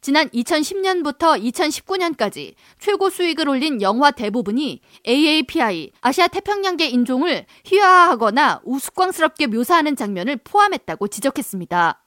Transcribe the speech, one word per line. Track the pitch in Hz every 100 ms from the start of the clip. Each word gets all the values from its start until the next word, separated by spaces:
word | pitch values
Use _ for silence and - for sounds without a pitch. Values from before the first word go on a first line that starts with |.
지난 | - 294 302
이천십 | 233 240 311 302 392
년부터 | 381 370 302 262 330 277
이천십구 | 220 - 302 - - 381
년까지 | 339 302 214 165 143 - _ _
최고 | - 403 381
수익을 | - 349 311 302
올린 | 269 311 254
영화 | 196 220 285
대부분이 | - 208 220 196 233 285 143 _ -
에이에이피아이, | - 262 302 311 277 330 233 175 151 _
아시아 | 247 277 349
태평양계 | 359 403 403 392 339 320
인종을 | 247 247 254 349 220 - _
희화화하거나 | - 381 392 370 349 247 220 233 285 156
우스꽝스럽게 | - 262 - - 370 359 320 - 294
묘사하는 | 220 247 339 302 277
장면을 | 214 190 196 285
포함했다고 | - 403 415 330 - 160 202
지적했습니다. | - 269 277 - 190 170 175 170 -